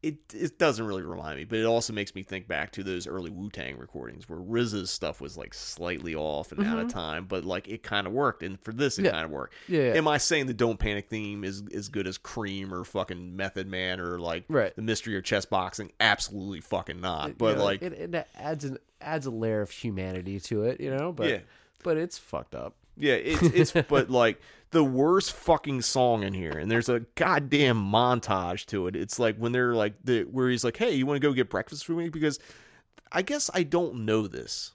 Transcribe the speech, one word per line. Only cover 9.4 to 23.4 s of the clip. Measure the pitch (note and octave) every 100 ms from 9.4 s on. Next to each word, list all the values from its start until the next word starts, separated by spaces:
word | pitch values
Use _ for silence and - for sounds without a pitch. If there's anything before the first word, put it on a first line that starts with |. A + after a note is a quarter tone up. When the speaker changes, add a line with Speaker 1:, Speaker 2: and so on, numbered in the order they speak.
| C2 - -
Speaker 2:
Yeah, | F3 B2+
yeah. | A#2
Speaker 1:
Am | D#3
I | D3
saying | - D#3+ C3+
the |
Don't | A2+ A#2 G#2+
Panic | A2 G#2 G2+
theme | A2 G#2 G#2
is | F#2+ G2 G2+
as | F#2+ G2+
good | G#2+ F#2
as | F#2
Cream | - - G#2 G2 F#2+
or | F2+ F2+
fucking | G2+ F#2 F2+ F2+ F#2
Method | G2 G2 F#2+
Man | F#2 F#2 F#2
or, | F2 F2
like, | E2+ E2 -
Speaker 2:
Right. | D3+ G2+
Speaker 1:
The | -
Mystery | A2 A2 A2+
or | G2+
Chess | F#2 G#2
Boxing? | - G2 F#2 F2+ G2 _
Absolutely | A2 G#2 - G2+ F#2+ F#2
fucking | - F#2+ F2+ D#2+
not. | F2+ E2 C#2+
Speaker 2:
It, | -
Speaker 1:
But, | A2+
Speaker 2:
you | G#2+
know, | G2+
Speaker 1:
like, | G2
Speaker 2:
it, | F3+ - E3+ E3+
it | -
adds | - C#3 D#3+
an, | C#3+ C3 _ _
adds | - D#3 C3+
a |
layer | A2+ A2+ A2
of | G#2
humanity | - A#2 G2 F#2 F#2 F2+ G2
to | - A2
it, | A2 C3
you | C#3+
know? | C3+ D#3+
But, | F3 D#3+
Speaker 1:
Yeah. | G#2+ - - _ _
Speaker 2:
but | F3+ D#3
it's | E3+ -
fucked | - D2 - -
up. | B1+ - _ -
Speaker 1:
Yeah, | C#3+
it's, | A#2 C3+ D#3